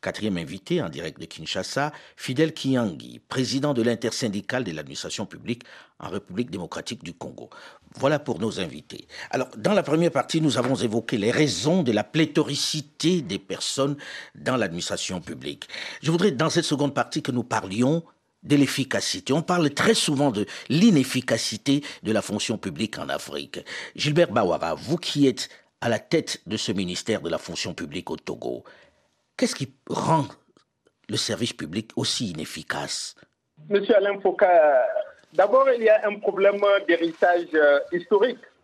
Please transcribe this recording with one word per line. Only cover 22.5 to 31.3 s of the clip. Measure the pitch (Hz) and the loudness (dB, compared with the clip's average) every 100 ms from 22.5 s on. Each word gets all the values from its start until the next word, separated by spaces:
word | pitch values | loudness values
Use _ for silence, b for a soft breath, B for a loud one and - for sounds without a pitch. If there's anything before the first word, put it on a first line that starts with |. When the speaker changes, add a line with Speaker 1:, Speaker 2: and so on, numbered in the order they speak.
| 107 | -4
Speaker 1:
publique | 101 78 107 - | -4 -4 -6 -6
en | 71 | -6
Afrique. | 71 - 73 71 - - B B | -6 -6 -10 -8 -12 -12 B B
Gilbert | - 147 151 160 | -4 0 4 4
Bawara, | 110 98 80 82 | 4 2 2 -2
vous | 76 92 170 | -4 -2 -4
qui | - 147 139 | -2 4 4
êtes | 120 - b b _ | 4 -8 b b _
à | 120 | -2
la | 110 | -2
tête | - 165 - - - | 0 -2 0 -10 -6
de | 107 | -6
ce | - | -2
ministère | 98 90 90 - 107 | -2 -2 -4 -2 -2
de | 82 | -2
la | 78 | -6
fonction | - 82 - | -6 -8 -8
publique | 87 76 76 - | -6 -8 -8 -8
au | 73 | -10
Togo, | - 57 57 60 - b b b b _ _ - | -8 -8 -8 -8 -12 b b b b _ _ -2
qu'est-ce | 247 | -2
qui | - 135 _ - | -2 -8 _ -6
rend | 170 - 160 120 - _ _ _ _ _ _ _ | -4 2 2 0 -10 _ _ _ _ _ _ _
le | 113 | -4
service | - | -4